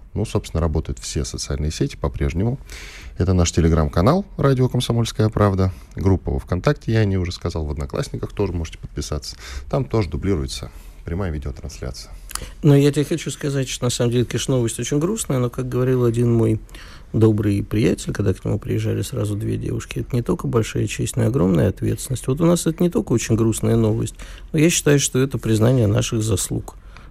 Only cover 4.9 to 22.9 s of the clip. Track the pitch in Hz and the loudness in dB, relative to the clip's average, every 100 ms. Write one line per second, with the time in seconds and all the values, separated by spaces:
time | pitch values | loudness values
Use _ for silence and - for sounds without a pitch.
4.9 | 117 113 - 110 - 104 95 95 - - | 0 0 2 2 4 4 4 0 -2 -10
5.9 | - 95 90 - 67 - 90 151 147 - | -2 2 2 2 -4 -2 0 0 0 0
6.9 | 113 101 95 87 - 87 82 76 71 69 | 2 2 0 -2 -4 -6 -4 -4 -4 -4
7.9 | - - - - - 98 87 80 - - | -4 -4 -6 -6 -2 -2 -2 -6 -8 -10
8.9 | - - 76 - - - - - 143 131 | -8 -6 -6 -6 -12 -12 -12 -4 -2 0
9.9 | 113 85 69 92 87 67 - - - - | 0 0 -2 -2 0 -2 -6 -10 -14 -18
10.9 | - - 85 95 76 69 65 78 - 64 | -14 -8 -4 -4 -4 -8 -10 -12 -10 -10
11.9 | - - - - - - - 147 139 143 | -12 -14 -18 -14 -12 -12 0 6 8 6
12.9 | 147 143 165 147 - 147 139 127 - 123 | 2 0 -2 -6 -6 -4 -2 -4 -2 -2
13.9 | - 120 123 117 120 - 131 113 - 123 | 0 2 2 0 -2 0 0 0 -2 -2
14.9 | 147 170 220 - 131 123 - 127 123 127 | 0 0 -2 -2 0 0 -2 -4 0 2
15.9 | 127 120 113 120 117 110 110 - - - | 4 2 4 4 4 4 2 -4 -16 -18
16.9 | - - 113 110 107 104 101 - 107 160 | -18 -6 4 6 6 2 0 0 2 2
17.9 | - - - 104 110 110 107 - 107 107 | 2 -2 -2 0 0 -2 -2 -2 -2 0
18.9 | 107 104 120 104 104 110 107 113 117 - | -2 -2 -4 -4 -2 -4 -4 -4 -6 -6
19.9 | 131 120 120 117 180 143 120 110 123 113 | -8 -4 -2 0 -2 0 0 0 -2 -2
20.9 | - 117 - 113 135 180 170 104 - 107 | -2 -4 0 0 2 4 4 4 2 -2
21.9 | 110 - 127 - 139 165 175 165 160 175 | -2 -4 -4 -2 2 2 2 0 0 0